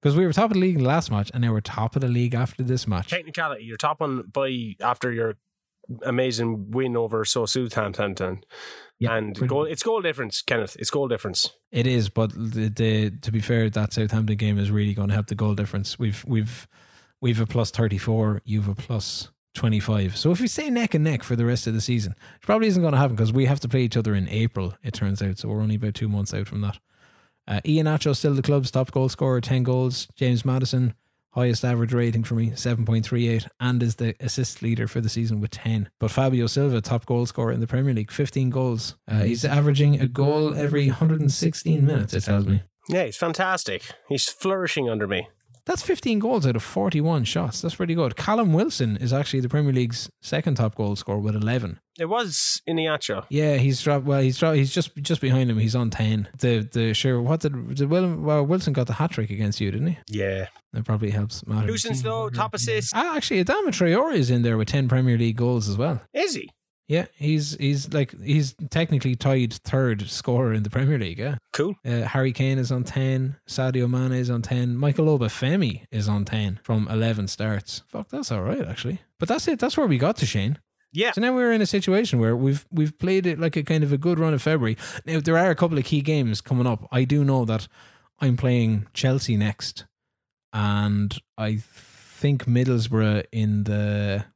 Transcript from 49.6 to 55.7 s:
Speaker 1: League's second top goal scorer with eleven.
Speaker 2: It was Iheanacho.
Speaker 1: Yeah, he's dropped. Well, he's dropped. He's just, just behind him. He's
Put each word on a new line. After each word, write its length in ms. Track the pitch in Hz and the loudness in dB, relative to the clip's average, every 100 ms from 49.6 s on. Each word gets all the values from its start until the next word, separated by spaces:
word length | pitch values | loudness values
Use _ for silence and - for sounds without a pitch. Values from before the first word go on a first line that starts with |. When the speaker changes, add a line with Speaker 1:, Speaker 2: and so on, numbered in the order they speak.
| 147 | 2
Speaker 1:
League's 380 | 131 123 117 - _ | 2 0 -4 -10 _
second 340 | - 143 160 135 | -4 -2 0 0
top 200 | 113 - | 0 0
goal 220 | 104 101 | -4 -4
scorer 220 | - 101 | -4 -4
with 160 | 104 107 | -2 -2
eleven. 420 | 107 127 101 - _ - | 0 -2 -4 -10 _ -8
Speaker 2:
It 80 | 165 | -4
was 560 | 226 214 143 - - - | -2 -2 -2 -2 -2 -2
Iheanacho. 600 | 165 160 151 - 98 - | -2 0 -2 -2 -6 -4
Speaker 1:
Yeah, 260 | 143 151 143 | 0 2 2
he's 260 | 135 127 | 2 2
dropped. 220 | 151 147 135 | 0 0 2
Well, 140 | 139 | 2
he's 180 | 131 123 | 2 2
dropped. 200 | 160 156 | 2 2
He's 160 | 135 | 2
just, 200 | 180 160 - | 0 -4 -6
just 240 | 143 165 | -4 -2
behind 280 | 131 131 127 | 2 2 2
him. 80 | 110 | 2
He's 160 | 110 | 2